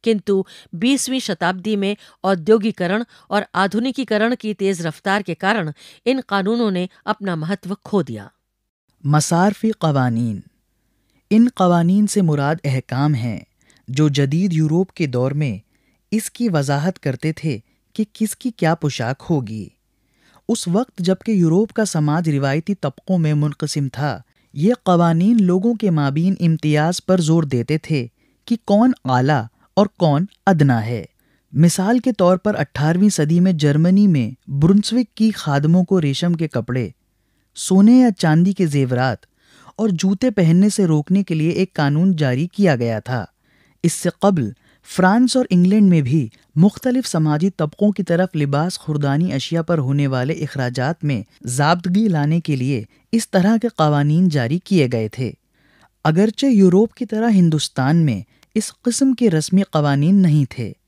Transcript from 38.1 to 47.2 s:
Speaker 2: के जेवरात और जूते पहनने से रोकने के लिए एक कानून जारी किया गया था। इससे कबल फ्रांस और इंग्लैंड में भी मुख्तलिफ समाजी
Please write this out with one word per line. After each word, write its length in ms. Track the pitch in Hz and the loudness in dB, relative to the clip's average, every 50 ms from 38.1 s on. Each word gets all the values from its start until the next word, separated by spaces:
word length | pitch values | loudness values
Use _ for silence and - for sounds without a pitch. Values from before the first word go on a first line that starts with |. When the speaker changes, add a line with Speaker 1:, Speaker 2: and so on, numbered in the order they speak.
| 196 - - 160 156 160 175 196 190 | 2 0 0 2 4 4 2 2 0
Speaker 2:
के 140 | - 185 | 0 -2
जेवरात 540 | 156 143 143 135 123 127 123 127 131 110 - _ _ _ _ _ _ _ _ _ - _ - | 0 0 0 0 0 0 -2 0 -2 -2 -6 _ _ _ _ _ _ _ _ _ -20 _ -4
और 120 | 220 220 | -2 -2
जूते 380 | 185 160 - 190 202 - - 254 | -2 0 0 -2 -2 0 -2 -2
पहनने 400 | 214 - 175 160 165 180 196 214 | 0 2 2 4 4 4 4 4
से 160 | - - 196 | 2 0 0
रोकने 380 | 165 156 151 147 - 180 196 196 | 2 2 0 0 0 0 0 0
के 100 | - 170 | -2 -2
लिए 180 | 160 151 165 | -2 0 -2
एक 240 | 165 - 190 185 _ | 0 -2 -4 -4 _
कानून 380 | - 151 139 143 151 175 196 185 | -2 0 0 2 2 2 2 2
जारी 340 | 151 151 131 123 127 160 175 _ | 0 0 -2 0 -2 -4 -6 _
किया 220 | - 202 175 143 | 0 2 2 2
गया 240 | 117 120 117 113 107 | 2 0 -2 -4 -4
था। 340 | - - 131 120 90 - _ _ _ _ _ _ _ _ _ _ - | -6 -6 -6 -6 -6 -8 _ _ _ _ _ _ _ _ _ _ -4
इससे 260 | 170 - - - 175 - _ - | -4 -4 -2 -6 -6 -4 _ 0
कबल 320 | 202 196 160 123 101 - _ _ _ _ _ _ | 0 0 0 -2 -4 -6 _ _ _ _ _ _
फ्रांस 540 | - - - 185 185 202 240 254 240 - | -10 -2 2 2 4 4 4 2 2 2
और 100 | 262 254 - | 0 0 2
इंग्लैंड 380 | 185 175 175 185 202 220 208 190 | 2 2 4 4 4 4 4 4
में 140 | 175 160 139 | 4 2 2
भी 280 | 120 143 160 131 110 _ _ _ _ _ | 0 0 -2 -2 -4 _ _ _ _ _
मुख्तलिफ 480 | 151 175 208 - - - 262 247 262 240 | 2 2 2 2 0 -4 -2 -2 -2 -4
समाजी 440 | - - 165 | -2 -2 -2